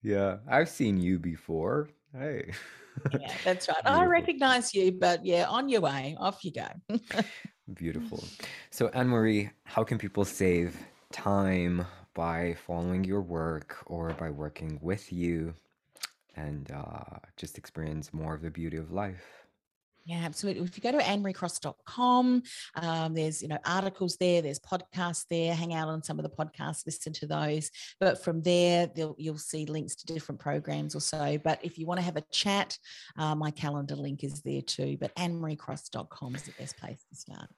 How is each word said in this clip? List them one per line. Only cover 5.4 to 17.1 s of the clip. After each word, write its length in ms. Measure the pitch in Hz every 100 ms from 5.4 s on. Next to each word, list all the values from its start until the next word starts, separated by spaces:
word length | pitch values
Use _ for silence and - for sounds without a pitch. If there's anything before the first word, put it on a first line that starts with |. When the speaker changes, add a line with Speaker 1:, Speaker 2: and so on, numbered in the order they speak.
| 175
Speaker 2:
on 200 | 226 277
your 140 | 240
way, 340 | 160 139 135 160
off 240 | 185 202 185
you 60 |
go. 160 | - - - -
<laughs> 880 | 220 - - - - - _ -
Speaker 1:
Beautiful. 500 | 92 82 78 78 - 87 - - - -
So, 200 | - 117
Anne-Marie, 600 | 131 127 120 110 107 104 -
how 200 | - -
can 140 | 110 117
people 260 | 101 -
save 540 | 98 - 95 87 87 82 - - _
time 760 | - - 101 98 92 87 87 87 - -
by 420 | - 85 82 87 85 -
following 360 | 87 87 90
your 180 | 95 101
work 560 | 87 85 80 78 - - -
or 220 | 85 82
by 160 | 78 82
working 480 | 73 76 - 80 76
with 320 | 80 101 -
you 440 | 87 85 85 80 85 _ _ _ - - _ _ -
and, 340 | 76 73 69
uh, 460 | 139 - 80 -